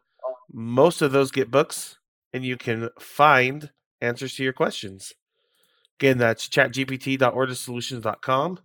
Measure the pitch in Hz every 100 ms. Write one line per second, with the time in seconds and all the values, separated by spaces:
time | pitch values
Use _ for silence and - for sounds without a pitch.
0 | _ _ 131 127 _ 113 117 123 165 -
1 | 147 135 135 135 117 135 160 - - _
2 | _ _ _ 131 127 123 - 113 117 -
3 | - - 151 131 127 147 151 _ _ -
4 | 120 120 131 - 131 - 175 - 98 95
5 | - - _ _ _ _ _ _ _ -
6 | 135 127 117 113 - 147 131 123 131 131
7 | 139 135 123 123 131 123 - 120 - 123
8 | 110 - - 131 165 185